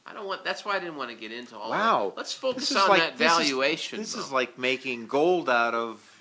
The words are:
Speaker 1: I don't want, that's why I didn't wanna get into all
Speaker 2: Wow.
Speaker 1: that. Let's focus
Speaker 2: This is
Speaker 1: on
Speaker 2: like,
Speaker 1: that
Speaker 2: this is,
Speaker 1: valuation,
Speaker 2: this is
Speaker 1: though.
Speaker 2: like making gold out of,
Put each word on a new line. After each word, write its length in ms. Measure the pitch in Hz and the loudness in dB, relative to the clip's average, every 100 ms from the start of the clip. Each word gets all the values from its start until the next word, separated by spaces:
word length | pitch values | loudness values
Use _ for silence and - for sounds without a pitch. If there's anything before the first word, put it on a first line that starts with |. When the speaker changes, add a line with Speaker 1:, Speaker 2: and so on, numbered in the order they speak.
| - | -16
Speaker 1:
I 60 | |
don't 140 | - 196 | -12 -6
want, 180 | 185 | -6
that's 200 | 180 190 | -4 -6
why 120 | 208 196 | -4 -4
I 20 | |
didn't 180 | 175 147 | -4 -8
wanna 180 | 123 | -10
get 180 | 110 110 | -10 -12
into 240 | 120 120 110 | -12 -12 -10
all 140 | 113 | -4
Speaker 2:
Wow. 380 | 165 226 143 98 | 0 2 2 0
Speaker 1:
that. 60 | - | -4
Let's 160 | - | -10
focus 360 | - 262 254 277 | -4 -4 -2 -2
Speaker 2:
This 20 | |
is 40 | 233 | 2
Speaker 1:
on 120 | 196 | 6
Speaker 2:
like, 120 | 185 | 6
Speaker 1:
that 180 | 160 127 | 4 2
Speaker 2:
this 120 | 160 | 4
is, 40 | 165 | 4
Speaker 1:
valuation, 600 | 147 131 143 160 - 196 | 2 2 0 0 -6 -8
Speaker 2:
this 160 | 220 | -8
is 140 | 220 139 | -8 -2
Speaker 1:
though. 60 | |
Speaker 2:
like 240 | 131 123 127 | -2 -2 -2
making 480 | 127 131 135 120 110 | -2 -2 -4 -8 -2
gold 420 | 147 170 180 127 | 2 4 4 4
out 260 | 120 117 | 4 4
of, 300 | 117 117 107 - - | 0 -2 -8 -18 -20